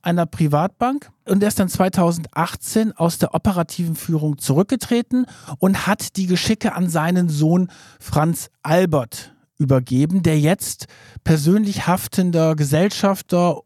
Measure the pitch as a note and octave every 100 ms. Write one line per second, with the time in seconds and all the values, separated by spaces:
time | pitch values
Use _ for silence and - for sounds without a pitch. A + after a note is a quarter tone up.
0 | - F3 E3 - D#3 D3 F#3 _ A#3+ C#4
1 | - _ - G3 G#3 - F#3 - F#3 F#3+
2 | E3+ E3+ D#3 - E3 - - A3 A3 -
3 | E3+ - - D#3+ A3 F3+ E3 - E3+ D#3+
4 | - D#3+ D#3 C#3+ - C#3 G3 C4 - A#3+
5 | A#3 B3 B3+ - - D3 F#3+ F#3+ - G3
6 | - - F#3 F3+ - A3 A3 - F3+ E3
7 | D#3+ F3+ F3+ D3 D#3 F3+ F3+ - - _
8 | - D3+ D#3 E3 - _ - E3+ F#3 D3+
9 | A#2 - - _ _ _ C#3 C3 B2+ B2+
10 | D3+ F#3+ E3 D#3 D3 G3 - - - -
11 | - - - D#3 D3 G3+ G#3 F#3+ - F#3
12 | - - F3+ E3 D#3+ D#3 D3 D3+ G3+ -
13 | G3+ F#3+ - F3 F3 D#3